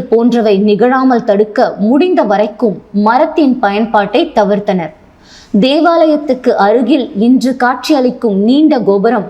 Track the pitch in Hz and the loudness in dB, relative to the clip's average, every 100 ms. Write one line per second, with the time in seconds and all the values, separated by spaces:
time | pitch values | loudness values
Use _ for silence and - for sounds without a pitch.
0 | - 226 240 240 220 190 208 202 247 262 | 0 0 2 2 2 2 2 2 2 2
1 | 262 240 233 202 214 - 202 180 208 269 | 2 0 0 0 0 0 -2 -2 0 0
2 | 370 285 202 202 214 - 233 170 - 202 | 2 0 0 -2 -2 -2 -4 -4 -6 -2
3 | 208 247 320 339 277 247 202 202 226 214 | 0 2 0 0 0 0 -2 -2 -2 -2
4 | 196 269 330 233 196 202 208 185 160 - | 0 -2 -2 0 0 -2 -2 -4 -4 -12
5 | _ _ - - - 208 262 302 330 330 | _ _ -20 -20 -4 0 2 2 2 2
6 | 320 302 - 254 247 208 202 233 220 285 | 2 0 -2 -4 -2 0 2 2 2 0
7 | 233 196 233 254 240 262 247 262 - 294 | -2 -2 0 2 0 -2 -2 -2 -2 0
8 | 247 247 233 196 208 277 311 269 196 196 | 0 -2 -2 0 0 2 2 2 0 0
9 | 220 233 | 0 -2